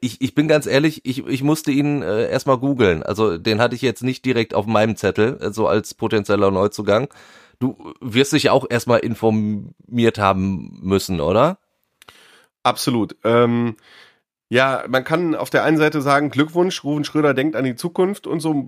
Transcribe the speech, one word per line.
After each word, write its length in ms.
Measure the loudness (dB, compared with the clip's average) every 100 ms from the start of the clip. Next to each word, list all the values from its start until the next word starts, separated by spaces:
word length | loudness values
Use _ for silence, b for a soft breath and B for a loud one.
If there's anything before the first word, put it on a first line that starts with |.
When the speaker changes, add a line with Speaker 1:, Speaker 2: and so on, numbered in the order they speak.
Speaker 1:
Ich, 200 | -8 -4
ich 120 | -4
bin 140 | 0 2
ganz 180 | 2 2
ehrlich, 360 | 2 2 -2
ich, 220 | -8 -8 -6
ich 160 | -2
musste 280 | 0 0 0
ihn, 320 | 0 0 -2
äh, 260 | -2 -2 0
erstmal 280 | -2 0 0
googeln. 440 | 0 2 2 2
Also 340 | -2 0 0 0
den 220 | -2 0
hatte 160 | 0 0
ich 60 |
jetzt 200 | -4 -2
nicht 220 | -4 -4
direkt 300 | -2 0 0
auf 120 | -2 0
meinem 300 | 2 2 0
Zettel, 420 | -2 0 0 -2
äh, 100 | -6
so 160 | -2 0
als 260 | 0 -2
potenzieller 560 | -6 -2 -2 0 2 2
Neuzugang. 580 | 2 0 -2 0 0 0 B B B B B
Du 340 | -6 -6 -16 -14
wirst 320 | -2 0 2
dich 180 | 2 2
auch 160 | 2 0
erstmal 320 | -2 2 0
informiert 1200 | 0 -2 0 0 0 -4 -8 -20 -6 0 2 2
haben 600 | 2 2 -2 -4 -10 -10
müssen, 380 | 0 0 0 -2
oder? 380 | 0 2 2 0 _ _ _ _ b b b b b _
Speaker 2:
Absolut. 540 | -2 -2 -2 -2 -2 -4
Ähm, 540 | 0 4 4 2 -2 -6 b b b b b _ -2
ja, 360 | 2 2 0 -2
man 160 | -4
kann 300 | 0 -2 0
auf 160 | -2 0
der 120 | 0
einen 140 | 2 2
Seite 240 | 2 0
sagen, 300 | 2 2 0
Glückwunsch, 520 | 0 0 2 0 -2
Ruven 220 | -4 -4
Schröder 300 | -2 0 2
denkt 220 | 2 0 0
an 80 |
die 120 | -4 -4
Zukunft 500 | -6 -2 -2 -2 -6
und 140 | -4
so, 260 | -2 -2